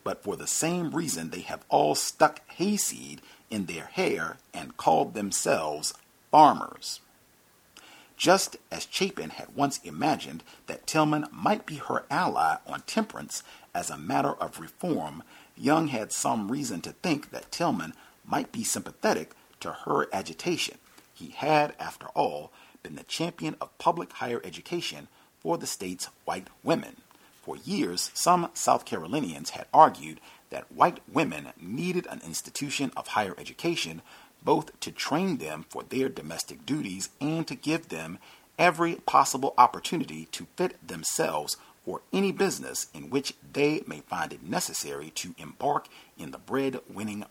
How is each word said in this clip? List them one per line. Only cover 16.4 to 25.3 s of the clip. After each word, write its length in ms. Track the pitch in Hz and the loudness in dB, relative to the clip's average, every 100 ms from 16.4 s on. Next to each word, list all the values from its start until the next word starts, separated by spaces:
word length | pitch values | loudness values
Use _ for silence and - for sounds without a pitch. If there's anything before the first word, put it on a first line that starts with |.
| 98 | -2
reason 300 | 135 127 92 | -4 -4 -6
to 120 | - | -8
think 360 | - 185 147 - | -6 -2 -2 -2
that 220 | - - | -14 -10
Tillman 420 | - 170 110 80 - - - - | -2 0 0 -2 -10 -20 -20 -4
might 260 | 139 - | -4 -4
be 120 | - | -4
sympathetic 720 | 104 110 - - 214 127 78 - - - | -2 -2 -6 -2 0 0 -2 -14 -20 -12
to 120 | - | -10
her 360 | - - 143 143 | -8 0 2 2
agitation. 680 | 95 95 80 - 151 - - - - - | -2 -6 -6 -2 -2 -2 -6 -20 -20 -20
He 160 | - 80 | -16 -14
had, 460 | - 143 156 147 - | -4 4 4 4 0
after 280 | - - - - | -8 -8 -8 0
all, 360 | 131 73 78 - - - | 0 0 -8 -16 -20 -20
been 140 | - 73 | -14 -14
the 80 | |
champion 520 | - - 170 - 156 151 | -8 -4 -4 -4 -8 -6
of 160 | - - | -10 -2
public 340 | 170 - - | 0 0 -4
higher 280 | - 123 117 | -8 -6 -4
education 640 | - 165 - 175 165 151 147 _ - | -6 -12 -6 -6 -4 -8 -14 _ -20